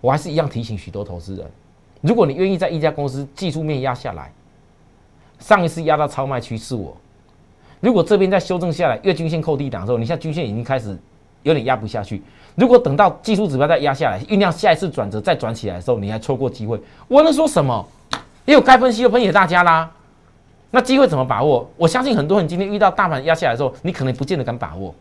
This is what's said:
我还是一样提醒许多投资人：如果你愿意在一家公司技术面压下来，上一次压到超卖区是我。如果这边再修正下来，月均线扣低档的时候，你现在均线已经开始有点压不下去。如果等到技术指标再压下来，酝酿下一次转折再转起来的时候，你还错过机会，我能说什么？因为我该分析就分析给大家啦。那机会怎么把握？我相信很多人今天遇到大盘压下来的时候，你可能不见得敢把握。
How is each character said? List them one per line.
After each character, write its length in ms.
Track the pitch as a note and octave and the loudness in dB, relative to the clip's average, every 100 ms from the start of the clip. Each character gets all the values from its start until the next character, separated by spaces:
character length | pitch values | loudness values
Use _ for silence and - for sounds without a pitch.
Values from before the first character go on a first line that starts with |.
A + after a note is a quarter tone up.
我 100 | D#3 | 0
还 80 | C#3+ | -2
是 100 | - | -2
一 60 | |
样 140 | D3+ D3 | -4 -4
提 140 | A#2 | -6
醒 140 | A2+ G#2+ | -8 -10
许 140 | - | -10
多 140 | G2 | -12
投 160 | G#2 F2 | -10 -12
资 160 | E2 F#2+ | -12 -12
人： 120 | D#2+ - _ _ _ _ | -14 -18 _ _ _ _
如 160 | C#3+ A3+ | -2 2
果 100 | E3 | 2
你 80 | |
愿 160 | C#3 F#3 | 2 -2
意 80 | F#3 | 0
在 100 | F3 | -2
一 120 | E3 | 0
家 100 | D#3 | -2
公 160 | D3 C#3+ | -2 -6
司 220 | C3 C#3 - | -6 -12 -8
技 140 | F#3 | -6
术 120 | D3 | -4
面 200 | D#3 C#3+ | -4 -4
压 120 | C3 | -4
下 200 | B2 C3+ | -6 -10
来， 180 | E2+ C2 - _ _ _ _ _ _ _ _ _ _ | -12 -16 -20 _ _ _ _ _ _ _ _ _ _
上 260 | - G#3 | 0 2
一 20 | E3+ | 2
次 160 | E3 | -4
压 140 | D#3 D3+ | -2 0
到 100 | D3 | 0
超 180 | - | -4
卖 160 | C3+ C3 | -4 -6
区 160 | - A2+ | -6 -10
是 160 | - | -8
我。 240 | B2 F2 - _ _ _ _ _ _ _ - | -10 -10 -16 _ _ _ _ _ _ _ -4
如 120 | G#3 | 0
果 80 | A3+ | 2
这 160 | E3 G#3 | 4 4
边 140 | F#3+ | 4
再 80 | F#3+ | 2
修 180 | - F3+ | 0 -4
正 120 | F3 | -4
下 160 | D#3 E3 | -2 -2
来， 80 | C3 | 0
月 100 | F#3+ | -2
均 160 | D#3+ E3 | -2 -2
线 120 | D#3+ | -4
扣 140 | D#3 C#3+ | -2 -4
低 120 | C#3 | -4
档 140 | G#2+ | -8
的 40 | F#2+ | -4
时 40 | |
候， 80 | A#2+ | -2
你 80 | A2+ | -2
现 100 | D#3+ | -6
在 40 | |
均 120 | D#3+ | -6
线 120 | D#3 C3+ | -6 -6
已 60 | |
经 80 | G#2+ | -6
开 160 | A#2 C3+ | -4 -6
始 180 | A2 F#2 - _ _ _ | -6 -12 -16 _ _ _
有 100 | - | 0
点 140 | C3+ A#2+ | 0 0
压 80 | |
不 100 | B2+ | -2
下 160 | G#2+ A2+ | -2 -8
去。 220 | G2+ G2+ - - - | -8 -10 -12 -20 -14
如 140 | - A#3+ | 0 6
果 100 | B3 | 6
等 180 | G3 C#3+ | 6 2
到 140 | G3 - | 2 2
技 100 | - | -2
术 140 | G3+ G#3 | 0 0
指 100 | C3 | 0
标 80 | D3 | 2
再 120 | D#3+ | 2
压 140 | C#3+ | 0
下 160 | C3+ C#3+ | 0 -2
来， 100 | F#2 - | -4 -2
酝 80 | G#3 | 2
酿 160 | G3 | 2
下 200 | D#3+ G#3+ | 2 2
一 40 | D#3+ | 2
次 120 | F#3+ | 0
转 220 | C#3 G#2 | -4 -6
折 100 | G#2+ | -4
再 140 | G#2+ | -2
转 180 | D#3 A2+ | -2 -2
起 160 | A2+ G#2 | -6 -8
来 60 | |
的 60 | F2 | -8
时 100 | F2 | -4
候， 80 | A#2 | -2
你 120 | G2 | -2
还 60 | A2 | -6
错 200 | - C3 | -4 -4
过 120 | C3 | -4
机 160 | - | -6
会， 160 | G#2+ A2+ - - - | -6 -6 -8 -20 2
我 160 | C4 | 4
能 80 | D#4+ | 4
说 140 | C#4 D#4+ | 2 0
什 180 | - | 0
么？ 200 | C#3 A#2 F2 _ _ - - _ - | 0 -2 -8 _ _ -14 -14 _ 4
因 80 | |
为 20 | D4 | 4
我 60 | |
该 160 | - C4 | 8 6
分 140 | B3+ | 6
析 100 | A3 | 2
就 80 | G3+ | 2
分 100 | A3+ | 4
析 60 | A3+ | 2
给 60 | |
大 120 | F#3 | 2
家 200 | F#3 F3 | 4 4
啦。 260 | F3 D#3+ E3 _ _ _ _ _ _ _ _ | 4 4 0 _ _ _ _ _ _ _ _
那 100 | B3+ | 0
机 160 | B3 C4 | 2 4
会 120 | B3+ | 4
怎 100 | D3+ | 4
么 60 | |
把 180 | B2+ A2 | 0 0
握？ 260 | C#3+ B2+ - - | 2 2 -2 0
我 120 | E3 | 0
相 160 | B3+ | 2
信 120 | C4 A#3 | 0 0
很 100 | D3+ | 2
多 120 | G3+ | 0
人 80 | D#3+ | 0
今 100 | F3 | -4
天 160 | G3 | -4
遇 60 | G#3 | 2
到 100 | G3+ | 2
大 200 | F3+ F#3+ | 2 -2
盘 160 | C#3+ | 0
压 100 | C#3+ | 0
下 140 | E3 D3 | 0 0
来 40 | |
的 40 | A#2 | 0
时 80 | |
候， 100 | C3+ - | -2 -4
你 80 | F3 | -8
可 140 | - | -4
能 100 | C3 | -4
不 100 | B2+ | -4
见 140 | C3 E3 | -4 -4
得 60 | |
敢 120 | B2+ A#2+ | -4 -6
把 200 | D2+ E2 | -8 -10
握。 180 | F#2+ D#2+ | -12 -14